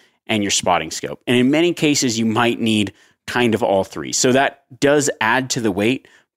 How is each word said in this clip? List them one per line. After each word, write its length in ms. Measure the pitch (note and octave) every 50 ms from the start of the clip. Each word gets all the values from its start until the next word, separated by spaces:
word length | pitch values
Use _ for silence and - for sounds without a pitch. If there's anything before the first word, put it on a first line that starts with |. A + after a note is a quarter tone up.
| _ _ _ _ _
and 160 | - A2 G#2
your 80 | G2+ G2
spotting 400 | - - - F#2 F2 E2 D#2+ D#2+
scope. 320 | - - - - - - _
And 100 | C3+ A#2+
in 140 | B2 B2 C3
many 240 | D3 D#3 E3+ F3 E3
cases, 440 | - E3 D3 C#3+ - C#3 B2 A2 A2+
you 60 | A2+
might 340 | A2+ A2 A#2+ A#2+ A#2+ - -
need 340 | A#2 A2 G#2+ G#2+ G2+ G2 - _ _ _ _ _ _
kind 280 | - - B2 B2 A2+ G#2+
of 80 | G2+
all 220 | A#2+ - G2 G2 F#2
three. 280 | - - E2+ C#2+ B1+
So 200 | - - - B2+
that 320 | B2 C3+ C#3 - - _ _ - B2+ -
does 300 | - C#3 D3 D3 C#3 - - -
add 300 | A2 A2 A#2+ C3 C3 B2+
to 100 | - C3
the 100 | A2 G#2
weight, 380 | F2 G2 G#2 A#2+ C3 - - - _ _ _ _ _